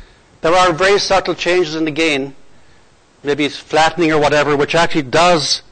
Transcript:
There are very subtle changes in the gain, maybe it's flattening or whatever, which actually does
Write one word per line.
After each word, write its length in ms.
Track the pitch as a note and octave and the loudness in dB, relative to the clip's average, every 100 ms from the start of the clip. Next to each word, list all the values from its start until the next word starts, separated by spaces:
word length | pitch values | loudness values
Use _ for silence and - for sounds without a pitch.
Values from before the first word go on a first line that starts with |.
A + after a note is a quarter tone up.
| - _ _ _ | -20 _ _ _
There 140 | D#3+ F3+ | 0 2
are 180 | F#3 | 2
very 240 | D#3 F#3+ G3+ | 2 2 2
subtle 380 | - F#3+ F3+ E3 | 2 0 0 -4
changes 400 | F3 F3+ D#3 D#3+ | -2 0 -2 -2
in 100 | D#3+ | -4
the 60 | |
gain, 440 | D3 E3 C#3 C#3 - - - - - _ _ _ _ | -2 -2 -2 -6 -12 -20 -20 -20 -20 _ _ _ _
maybe 220 | C#3 C#3+ C#3+ | -6 -4 -4
it's 120 | - | -6
flattening 540 | - D#3 D#3+ E3+ D#3+ | -4 0 0 0 0
or 80 | D#3 | 2
whatever, 380 | D3 D3 C#3+ C#3+ | 2 2 2 0
which 160 | C#3+ | 0
actually 300 | E3 E3 E3 | 0 0 -2
does 580 | C3 D3+ F3+ E3+ C3+ - - | 0 2 2 2 0 -6 -8